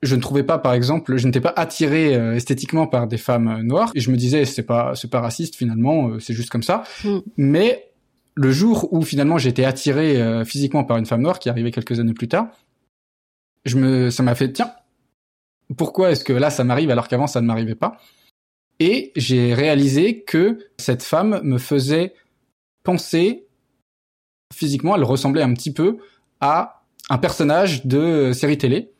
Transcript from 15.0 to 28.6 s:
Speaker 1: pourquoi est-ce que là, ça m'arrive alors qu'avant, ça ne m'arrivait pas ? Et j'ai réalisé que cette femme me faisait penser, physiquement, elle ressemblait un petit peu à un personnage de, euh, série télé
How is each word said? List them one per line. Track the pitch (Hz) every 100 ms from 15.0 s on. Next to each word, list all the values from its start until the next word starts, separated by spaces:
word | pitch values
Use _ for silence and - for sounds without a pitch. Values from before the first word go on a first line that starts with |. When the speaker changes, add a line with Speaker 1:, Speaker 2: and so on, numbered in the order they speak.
| _ _ _ _ _ _ _ 120
Speaker 1:
pourquoi | 156 - 185
est-ce | 147
que | -
là, | 123 147
ça | -
m'arrive | 123 123 156
alors | 120 117
qu'avant, | 123 -
ça | -
ne | 117
m'arrivait | 113 113 110
pas ? | 185 - _ _ _ _ _ _ _ _
Et | 165 247 - -
j'ai | 120 127 120
réalisé | 120 147 147 139 135 190 226
que | - 165 190 226 - _
cette | - 123
femme | - 156 208 202
me | 147 127
faisait | 127 143 131 156 185 - _ _ _ _ _ _
penser, | - 180 - 165 185 240 - _ _ _ _ _ _ _ _ _ _
physiquement, | - 156 139 160 196
elle |
ressemblait | 127 127 139 143
un | 139
petit | 123 -
peu | 139 170 226 - _ _ _
à | 143 160 - - _ _ -
un | 131
personnage | 165 - 147 156 196 143 131
de, | 135
euh, | 165 160 131
série | 123 147
télé | 147